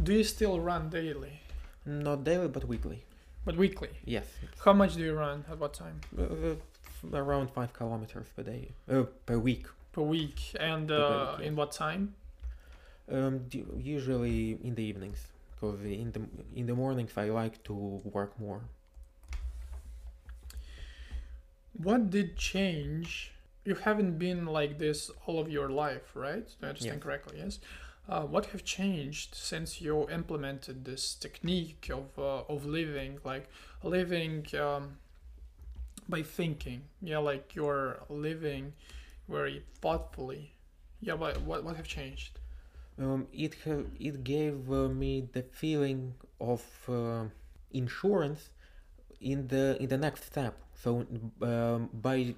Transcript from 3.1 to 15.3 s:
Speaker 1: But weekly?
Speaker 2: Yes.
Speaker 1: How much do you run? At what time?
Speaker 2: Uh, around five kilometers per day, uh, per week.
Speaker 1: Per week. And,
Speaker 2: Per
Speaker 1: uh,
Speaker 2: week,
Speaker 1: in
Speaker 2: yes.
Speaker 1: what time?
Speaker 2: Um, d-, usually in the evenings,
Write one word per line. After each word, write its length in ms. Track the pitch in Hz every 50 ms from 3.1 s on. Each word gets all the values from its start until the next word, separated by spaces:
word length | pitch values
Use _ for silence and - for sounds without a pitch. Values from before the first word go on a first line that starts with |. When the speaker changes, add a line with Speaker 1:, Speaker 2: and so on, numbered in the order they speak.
| - - - - - - -
Speaker 1:
But 100 | - 165
weekly? 340 | 165 196 190 - - 156 - - - -
Speaker 2:
Yes. 200 | - 120 104 - - - - - - - - -
Speaker 1:
How 80 | 208 196
much 220 | 202 202 180 156
do 60 | 170 165
you 100 | 160 156
run? 300 | 156 151 147 143 147 143 156
At 80 | 160 156
what 140 | 151 143 -
time? 280 | - 170 165 160 156 151 - - -
Speaker 2:
Uh, 380 | - 175 170 160 160 165 160 151 - - - - - - - - - 165 -
around 340 | 147 139 139 143 139 135 127
five 200 | - 131 123 120 -
kilometers 540 | - 117 113 113 110 110 110 - 101 - - -
per 80 | - 110
day, 280 | 117 117 120 120 - - - - -
uh, 120 | 131 135 123 - - - -
per 120 | - 120 117
week. 280 | 110 131 120 - - - - - - - -
Speaker 1:
Per 80 | 170
week. 380 | 151 151 160 165 156 143 - - - - - -
And, 280 | 156 165 160 156 156 151
Speaker 2:
Per 60 | 151
Speaker 1:
uh, 360 | 151 147 143 143 143 139 135 147 147
Speaker 2:
week, 100 | 151 151
Speaker 1:
in 60 | 151
Speaker 2:
yes. 40 | 151
Speaker 1:
what 140 | 147 147
time? 420 | - - 160 156 160 190 196 202 - - - - - - - - - - - - - - - - - - - -
Speaker 2:
Um, 280 | 135 135 135 135 131 131 127 123
d-, 180 | 127 135 - - - 127
usually 800 | 123 139 151 143 127 131 131 123 120 120 113 113 113 110 110 - -
in 120 | 123 120
the 80 | 113 110
evenings, 360 | 107 98 98 95 101 107 - - -